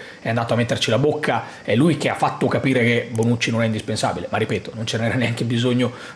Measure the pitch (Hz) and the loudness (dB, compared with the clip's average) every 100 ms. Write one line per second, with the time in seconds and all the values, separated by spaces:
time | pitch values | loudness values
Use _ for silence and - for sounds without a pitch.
0 | - - - 117 117 117 117 - - 110 | -12 -8 -2 -2 0 0 2 0 2 4
1 | 147 147 - 117 - - - 113 165 139 | 2 2 0 -2 -4 -10 0 4 4 4
2 | 131 101 143 - 135 117 139 127 117 117 | 0 0 -2 0 0 0 2 2 4 2
3 | - 113 117 120 - 113 113 107 - 110 | 0 0 0 2 0 0 0 -2 -4 -2
4 | 120 87 87 107 107 101 - 117 113 113 | -2 -2 -4 -2 -2 -2 -6 -8 -6 -2
5 | 113 127 117 120 120 117 123 123 120 - | -2 0 0 -2 -2 0 2 2 0 -2
6 | - | -14